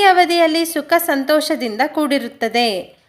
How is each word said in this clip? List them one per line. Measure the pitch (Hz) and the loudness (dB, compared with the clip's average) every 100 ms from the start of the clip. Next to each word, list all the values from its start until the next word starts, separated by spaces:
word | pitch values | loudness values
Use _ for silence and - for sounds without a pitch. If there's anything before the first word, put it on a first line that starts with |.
ಅವಧಿಯಲ್ಲಿ | 403 359 339 339 330 320 330 | 4 4 2 2 2 2 -2
ಸುಖ | 311 294 330 | -6 -2 -2
ಸಂತೋಷದಿಂದ | 330 277 269 302 302 294 233 208 294 | 0 -2 0 0 0 -4 -4 -2 -2
ಕೂಡಿರುತ್ತದೆ. | 311 294 277 233 - 226 233 240 185 - _ | -2 -2 -2 -4 -6 -2 0 0 -2 -8 _